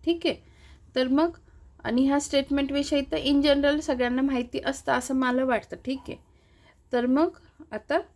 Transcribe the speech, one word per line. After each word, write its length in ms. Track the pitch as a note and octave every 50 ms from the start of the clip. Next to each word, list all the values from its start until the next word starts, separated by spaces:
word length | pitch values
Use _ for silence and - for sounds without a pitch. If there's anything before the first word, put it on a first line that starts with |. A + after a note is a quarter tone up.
| -
ठीक 220 | D#4+ E4+ E4 E4+
आहे, 80 | E4 G3+ - _ - - _ - - - - - - -
तर 120 | B3+ C4
मग, 300 | B3+ C4 C#4+ D#4+ E4+ E4+ - _ - - - - - - - -
आणि 240 | A3 A#3 B3 C4+
ह्या 120 | C4+ C#4 C#4+
स्टेटमेंटविषयी 800 | C#4+ - - C#4 C#4 - C#4 C#4+ C#4 C4+ C#4 C#4+ C#4 C#4 D4+ C#4+
तर 160 | C4+ - -
in 240 | - - C#4 C#4+ C#4+
general 380 | C#4 D4+ C#4 C#4+ C#4+ C#4+ D4 D4+
सगळ्यांना 420 | D4+ - C4+ B3 B3 A#3+ B3 B3+
माहिती 380 | C4+ C#4 C4+ B3 B3 A#3+ - C4 -
असतं 260 | C4+ C4+ - - -
असं 240 | C4 B3+ B3 - C4+
मला 280 | C4 C4 B3 B3 B3+ C4
वाटतं. 340 | C4 A#3+ G#3 - _ - - -
ठीक 140 | B3 C4+ C4
आहे, 160 | - - - - _ _ _ _ _ _ _ _ _ _ _ _ _ _ -
तर 120 | A#3+ A#3+
मग 240 | B3 B3+ C#4+ E4 F4 F4 - _ _ _ _ D#4 _
आता 280 | A3 G#3+ - _ C#4+ F4 - - _